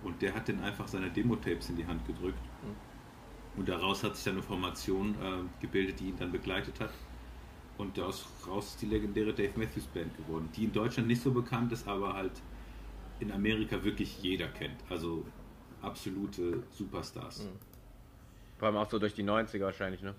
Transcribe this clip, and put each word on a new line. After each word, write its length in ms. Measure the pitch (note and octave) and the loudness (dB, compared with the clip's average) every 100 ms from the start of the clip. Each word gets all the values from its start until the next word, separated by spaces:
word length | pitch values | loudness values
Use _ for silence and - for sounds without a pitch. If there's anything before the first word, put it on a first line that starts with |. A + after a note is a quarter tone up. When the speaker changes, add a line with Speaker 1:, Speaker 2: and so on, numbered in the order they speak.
Speaker 1:
Und 180 | - E2+ | -6 2
der 120 | G2 | 2
hat 140 | - - | 2 0
denen 120 | G2 | 0
einfach 260 | G2+ G2+ F#2+ | 0 -2 -2
seine 220 | G2 F#2 | -2 0
Demo-Tapes 600 | G2+ A#2 G#2+ - E2+ - | 4 4 4 4 0 0
in 60 | F2 | -2
die 100 | E2 | 0
Hand 200 | D#2+ - | -2 -2
gedrückt. 320 | F2 F2+ - - - | -2 -2 -2 -8 -8
Speaker 2:
Mhm. 960 | A#2+ G#2 - - - - - - - - | -8 -8 -10 -14 -16 -16 -14 -14 -8 -2
Speaker 1:
Und 80 | F#2 | 0
daraus 360 | F2+ F#2+ G2 | 2 2 2
hat 100 | G#2+ - | 0 0
sich 80 | |
dann 100 | G#2 | 0
eine 80 | F#2+ | 0
Formation, 720 | - F#2+ F2+ E2+ - F#2+ G#2 | 0 0 0 -2 2 4 4
äh, 460 | G#2 F#2+ F#2 F2+ - | 0 0 -2 -4 -6
gebildet, 400 | - G2 F#2+ F#2+ | 2 4 4 2
die 80 | F#2+ | -2
ihn 80 | F2+ | 0
dann 120 | F2 | 0
begleitet 480 | F2 F#2 F#2 - - | 0 2 0 0 -2
hat. 100 | G#2+ - - - - - - - - - | -4 -4 -12 -12 -12 -12 -14 -14 -12 -4
Und 200 | G2 G2 | -2 0
daraus, 280 | F#2 F#2+ - - - | -2 -2 -8 -10 -2
raus 220 | G2 G#2+ | -2 -2
ist 120 | - | -4
die 40 | G#2+ | 2
legendäre 460 | G#2+ G#2 G#2 G#2+ | 4 4 4 2
Dave 240 | A2 G2+ A2 | 4 2 2
Matthews 280 | A2 - - | 0 -2 -4
Band 300 | F2+ E2 - | -4 -4 -4
geworden, 320 | D#2+ D#2+ D#2+ - | -4 -2 -2 2
die 80 | |
in 80 | G#2+ | 4
Deutschland 360 | G#2 A#2 B2 A2+ | 4 4 4 4
nicht 140 | A#2+ | 6
so 100 | C#3 | 6
bekannt 400 | B2 A#2+ A#2+ A#2+ | 4 4 2 2
ist, 140 | - - | 0 -2
aber 260 | G2 G2 | 0 0
halt 180 | G2 F#2+ - - - - - - - - - | 0 -2 -4 -10 -12 -10 -10 -10 -10 -10 -4
in 120 | G#2 | -2
Amerika 500 | G2 G#2 A2 G#2+ F#2+ | 4 6 6 2 2
wirklich 400 | G2 - - - | 2 2 -2 0
jeder 260 | F#2+ F#2 E2 | 0 2 0
kennt. 280 | - D2 C2 - | -4 -6 -6 -6
Also 360 | F2 E2+ E2 - - - - - - | -2 0 -2 -4 -10 -16 -16 -16 -8
absolute 800 | G2+ - G2+ F#2+ G2 G2 F2 E2+ - | -8 -6 -4 -2 -2 0 2 2 -4
Superstars. 720 | - F#2+ F2+ - - D#2 - | -6 -4 -4 -6 -8 -8 -8
Speaker 3:
Mhm. 40 | G2+ G2 - - - - - - - - - - | -8 -10 -14 -18 -18 -18 -20 -20 -18 -18 -18 2
Vor 100 | G#2+ | 4
allem 80 | G#2 | 4
auch 120 | G#2+ | 4
so 100 | A2 | 4
durch 160 | G#2 | 2
die 80 | G2+ | 4
neunziger 440 | G2+ G#2+ A2 G2+ F#2+ | 4 6 4 2 0
wahrscheinlich, 360 | - F#2+ F#2 | 0 -2 -2
ne? 120 | G2 | -6